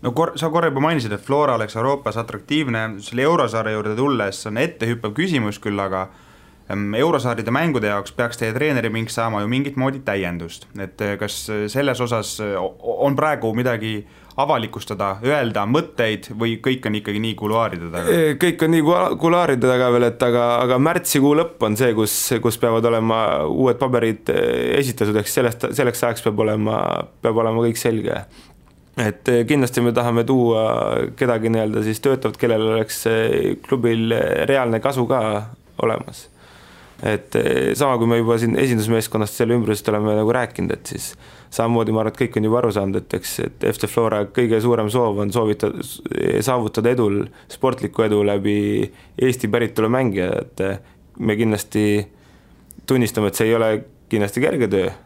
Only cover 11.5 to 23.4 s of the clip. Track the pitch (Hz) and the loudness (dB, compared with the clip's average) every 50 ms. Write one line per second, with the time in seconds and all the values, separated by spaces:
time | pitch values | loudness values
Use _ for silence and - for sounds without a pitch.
11.5 | 110 107 107 104 107 131 143 139 127 110 127 117 120 113 104 - - - 110 104 | -6 -6 -6 -4 -2 -2 0 0 0 -2 -2 -2 -2 -2 -4 -4 -8 -6 -6 -4
12.5 | 101 92 90 95 - - - 113 110 82 135 139 139 131 147 156 147 - - 113 | -4 -2 -4 -4 -6 -8 -6 -6 -2 0 0 0 2 2 0 0 0 0 -2 -2
13.5 | 107 117 123 127 120 110 107 110 110 104 104 - - - - - - - 143 - | -2 0 -2 -2 -2 -2 -4 -6 -6 -8 -10 -12 -20 -20 -20 -16 -4 -4 0 0
14.5 | 151 123 110 104 - 117 - - 107 95 101 98 98 101 113 127 147 147 131 117 | 0 0 0 -4 -8 -12 -10 -10 -6 -4 -2 -4 -4 -2 -2 0 0 0 0 -2
15.5 | 104 107 101 101 127 156 165 156 - - 120 110 107 104 - - 113 104 113 117 | -2 -2 0 2 0 0 0 -2 -2 -2 0 0 0 -4 -6 -12 -8 -4 -2 -2
16.5 | 117 107 - 135 131 131 131 117 104 107 101 113 101 104 110 113 107 95 107 104 | -2 -2 0 -2 -2 0 -2 -4 -4 -4 -4 -4 -4 -4 -4 -4 -6 -4 -4 -2
17.5 | 107 113 117 107 95 87 85 85 82 87 85 - 165 170 160 156 147 139 180 180 | 0 0 0 0 -2 -6 -8 -8 -6 -4 0 0 2 4 4 2 2 2 0 0
18.5 | 165 165 165 156 165 165 151 147 175 175 185 - - 147 147 165 170 175 175 165 | 2 2 2 4 4 4 4 4 4 4 4 0 0 0 2 2 4 4 4 2
19.5 | 143 123 120 127 127 123 127 123 120 120 120 120 117 117 131 123 120 120 120 120 | 2 2 2 2 4 4 4 4 4 4 4 2 2 2 0 2 2 2 2 2
20.5 | 120 120 127 123 127 127 135 160 170 180 175 - - 151 135 143 147 151 170 165 | 2 2 2 2 2 4 4 2 2 0 -2 0 2 4 4 6 6 4 2 0
21.5 | - - 117 107 107 104 131 123 110 107 110 104 - - - - 131 113 110 120 | 0 -2 0 0 2 2 2 2 2 2 0 0 0 -4 -2 -2 -2 0 0 0
22.5 | 107 - - 120 113 113 113 117 113 113 113 113 113 113 110 - - 71 | 0 2 0 2 2 4 2 2 2 2 2 2 2 2 2 2 0 0